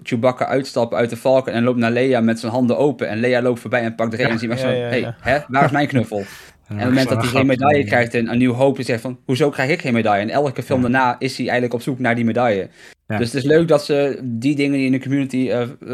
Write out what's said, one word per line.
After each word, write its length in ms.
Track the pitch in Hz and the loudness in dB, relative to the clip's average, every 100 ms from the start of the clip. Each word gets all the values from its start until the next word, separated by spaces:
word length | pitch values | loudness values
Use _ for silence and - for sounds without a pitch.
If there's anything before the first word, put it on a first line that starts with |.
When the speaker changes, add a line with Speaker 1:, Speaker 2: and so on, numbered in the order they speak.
Speaker 1:
Chewbacca 440 | - 120 127 123 110 | -6 0 0 0 -2
uitstappen 520 | 135 139 - 117 95 | -2 -2 -2 -2 0
uit 120 | 120 | -2
de 60 | 113 | -2
Falcon 360 | 135 131 127 | 2 2 2
en 100 | 113 | 0
loopt 140 | 120 123 | 0 2
naar 120 | 113 | 0
Leia 300 | 120 131 123 | 2 2 4
met 200 | 113 113 | 2 0
zijn 120 | 117 | -2
handen 260 | 123 123 120 | 0 2 2
open. 300 | 143 123 87 | 2 0 -4
En 100 | 107 | -2
Leia 220 | 120 123 | 0 2
loopt 180 | 123 117 | 0 -2
voorbij 220 | 110 120 | -2 -2
en 120 | 117 | -2
pakt 180 | 113 113 | -2 -2
er 80 | 110 | 0
een 60 | 123 | -2
Speaker 2:
Ja, 60 | |
Speaker 1:
en 60 | 113 | -2
ziet 100 | 117 | -4
maar 100 | 123 | -2
Speaker 2:
ja, 60 | |
Speaker 1:
zo, 60 | 127 | -2
Speaker 2:
ja, 180 | 127 120 | -2 -2
Speaker 1:
"Hey, 120 | 123 | -2
Speaker 2:
ja. 160 | 85 - | -4 -4
Speaker 1:
hè, 180 | 113 143 - | -2 -2 0
waar 160 | 131 | 2
is 60 | 139 | 2
mijn 160 | 143 143 | 2 0
knuffel?" 340 | 131 107 107 | 0 -2 -4
Speaker 3:
<laughs> 40 | 98 - - - - | -8 -14 -20 -20 -12
En 80 | 104 | -4
Speaker 1:
En 20 | |
op 40 | 123 | 0
het 80 | |
moment 140 | 131 131 | 2 2
dat 0 | |
Speaker 3:
dan 100 | 113 | 0
Speaker 1:
hij 100 | 123 | 0
Speaker 3:
gaat 100 | 131 | 2
Speaker 1:
geen 80 | 135 127 | 2 2
medaille 200 | 135 147 | 2 2
Speaker 3:
hij 100 | 113 | 2
Speaker 1:
krijgt 260 | 123 117 | 2 2
in 140 | 123 113 | 0 0
A 60 | |
New 180 | 120 127 | 2 2
Hope, 280 | 117 139 139 | 4 2 2
is 60 | 127 | -2
hij 80 | |
echt 100 | 117 | -4
van, 140 | 131 123 | -6 -8
"Hoezo 260 | - 127 147 | -4 0 0
krijg 200 | 139 135 | 0 -2
ik 100 | 165 | -2
geen 120 | 139 | 0
medaille?" 300 | 117 107 101 | 0 2 2
En 80 | 104 | 0
elke 320 | 131 147 131 | 0 0 -4
film 200 | 127 135 | -2 0
Speaker 3:
Ja. 60 | 123 | 2
Speaker 1:
daarna 280 | 131 127 123 | 2 2 0
is 180 | 135 - | -4 -4
hij 80 | |
eigenlijk 300 | 117 120 123 | -2 0 0
op 80 | 120 | -2
zoek 160 | - 127 | -4 -2
naar 160 | 123 | 0
die 100 | 120 | 0
medaille. 440 | 117 113 123 98 90 - - - - | 0 2 0 0 -4 -12 -20 -18 -6
Speaker 3:
Ja. 100 | 107 | -4
Speaker 1:
Dus 80 | 117 | -2
het 20 | 135 | -2
is 60 | 139 | 2
leuk 200 | 156 165 | 4 4
dat 160 | 147 | 2
ze 360 | - 143 143 120 | 2 0 0 -2
die 320 | 127 113 131 143 | -6 -2 -2 0
dingen 160 | 135 139 | 0 0
die 100 | 135 | 0
in 60 | |
de 80 | 131 | 0
community, 500 | 131 139 135 131 127 | 0 -2 0 -2 0
eh, 180 | 113 120 - - | -2 -4 -8 -10